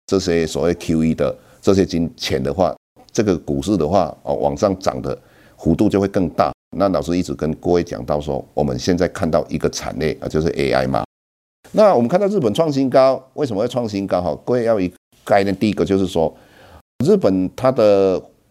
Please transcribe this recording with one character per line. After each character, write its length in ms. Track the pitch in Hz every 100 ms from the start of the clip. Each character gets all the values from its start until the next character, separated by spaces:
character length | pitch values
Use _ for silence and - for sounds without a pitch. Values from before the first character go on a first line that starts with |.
| -
这 120 | 95
些 280 | 92 85 80
所 160 | 69
谓 100 | 80
Q 300 | 87 - 80
E 100 | 80
的 240 | 78 69 - _ _
这 140 | - 98
些 100 | 90
金 260 | 85 85 -
钱 260 | - 69
的 80 | 67
话， 240 | 73 87 - _ _ -
这 100 | -
个 140 | 104 82
股 240 | - 69
市 160 | 78 104
的 100 | 73
话， 300 | 95 80 -
哦， 100 | -
往 240 | 67 67 69
上 200 | 104 92
涨 200 | - 64
的 160 | 69 60 _ _ - _
幅 180 | - 80
度 120 | 107
就 140 | 98
会 60 | 98
更 200 | 101 87
大。 220 | - 85 - _ 80
那 140 | 98
老 100 | 82
师 160 | 73 90
一 60 |
直 100 | 85 67
跟 180 | 78 76
各 140 | 87
位 140 | 87
讲 200 | 85 52
到 160 | 64 76
说， 240 | 73 69 - -
我 80 |
们 140 | 73 64
现 180 | 80 87
在 100 | 87
看 200 | - 87
到 160 | 80 -
一 100 | 78
个 100 | -
产 260 | - - 53
业 160 | 76 65
啊， 80 | 64
就 140 | 80
是 60 | 78
A 220 | - 69
I 160 | 62 65
嘛。 160 | 62 - _ _ _ _ _ -
那 200 | 175 214
我 60 | 147
们 80 | 120
看 120 | 175
到 60 | 202
日 120 | 208
本 120 | 120
创 180 | 110 165
新 180 | 139 135
高， 340 | 135 131 131 -
为 120 | - 143
什 80 |
么 80 | 98
会 60 | 117
创 200 | 123 117
新 200 | 98 98
高？ 120 | 95
哈， 140 | 90 67 -
各 80 |
位 100 | 123
要 160 | 113 110
一 80 | 90
个 80 | - _ _ -
概 180 | 104
念， 100 | 98
第 160 | 92 110
一 40 |
个 100 | 95
就 140 | 87 95
是 100 | 92
说， 260 | 85 80 - _ - - - _ _ 131
日 120 | 214
本 320 | 104 95 92 -
它 120 | 127
的 520 | 131 107 101 98 87 - _ _